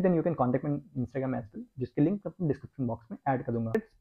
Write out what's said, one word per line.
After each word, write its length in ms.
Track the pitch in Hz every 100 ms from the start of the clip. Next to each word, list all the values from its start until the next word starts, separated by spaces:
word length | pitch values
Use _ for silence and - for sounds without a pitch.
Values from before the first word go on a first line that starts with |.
then 100 | 185 170
you 40 | 170
can 100 | 165
contact 260 | 123 131
me 60 | 147
on 80 | 147 - 135
Instagram 340 | 120 135 131 123
as 60 | 107
well, 160 | 110 - -
जिसके 240 | 123 -
लिंक 140 | 151 202
मैं 160 | -
अपने 160 | - 170
description 380 | 131 - - 123
box 240 | 113 -
में 80 | 202 -
ऐड 140 | 127
कर 80 | -
दूंगा। 200 | 117 113
Let's 180 | 156 - -